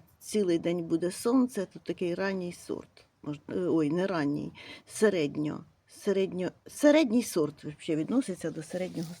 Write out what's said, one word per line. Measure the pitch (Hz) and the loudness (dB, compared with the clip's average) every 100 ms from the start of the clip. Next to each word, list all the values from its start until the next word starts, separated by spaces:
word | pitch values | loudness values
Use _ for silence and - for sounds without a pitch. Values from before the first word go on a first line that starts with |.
| - _ | -8 _
цілий | - 214 185 170 | -4 0 2 2
день | 170 175 | 2 -2
буде | 165 165 175 | 0 0 0
сонце, | - 233 262 247 208 180 | -2 2 4 2 0 -6
то | - | -6
такий | - 180 175 175 | -8 -4 -2 -2
ранній | 196 190 175 | -2 -2 -6
сорт. | 175 - - - - _ _ | -8 -8 -8 -10 -20 _ _
Мож-, | - 147 - | -10 -8 -6
е, | 190 175 | -2 2
ой, | 160 147 | 2 2
не | 175 196 | 2 0
ранній, | 170 143 147 143 - - - - | 0 0 -2 -6 -10 -16 -18 -14
середньо, | - 214 185 147 151 151 - - _ _ | 2 2 4 0 -2 -4 -6 -12 _ _
середньо, | - 208 196 190 180 175 - - | -6 0 2 0 -2 -4 -6 -16
середній | - 294 302 262 240 | 4 6 8 6 2
сорт | - 175 147 - | 2 0 0 -2
взагалі | 151 151 - 151 | -12 -8 -2 -2
відноситься | 156 247 269 175 165 | 0 0 0 -2 -6
до | 160 | -6
середнього | 156 180 180 170 165 175 | -6 -6 -6 -6 -8 -10